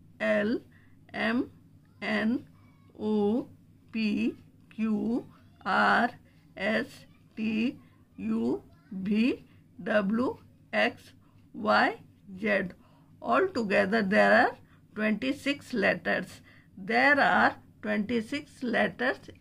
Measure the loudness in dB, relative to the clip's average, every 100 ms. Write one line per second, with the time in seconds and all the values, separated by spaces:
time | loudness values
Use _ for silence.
0 | -20 -6 -2 0 0 -2 -6 -20 -20 -20
1 | -14 -6 -2 -2 -4 -10 -20 -20 -20 -12
2 | -4 -2 0 -2 -6 -18 -20 -20 -20 -8
3 | -2 0 2 0 -4 -14 -20 -20 -10 -4
4 | -2 0 -2 -4 -14 -20 -18 -6 -2 0
5 | -2 -4 -6 -16 -20 -12 -2 2 4 2
6 | 0 -4 -20 -20 -20 -6 -2 -2 -4 -12
7 | -20 -20 -20 -8 -4 -2 -2 -4 -14 _
8 | _ -10 -6 -2 -2 -4 -6 -20 -14 -8
9 | -2 2 2 0 -8 -20 -20 -12 -2 0
10 | 2 0 0 -4 -12 -20 -6 0 0 -2
11 | -14 -20 _ -20 -20 -6 2 4 2 0
12 | -12 -20 -20 -6 -2 0 -2 -10 -20 -20
13 | -20 -12 0 2 2 0 0 2 2 0
14 | 2 4 6 6 4 0 -14 -20 _ -4
15 | -2 0 -2 -4 -4 -4 -4 0 0 0
16 | -2 -4 -6 -14 -20 -20 -20 -14 -4 2
17 | 4 4 4 4 2 0 -12 -12 -4 -4
18 | -2 -4 -4 -8 -10 -10 -4 0 -2 -2
19 | -4 -4 -10 -14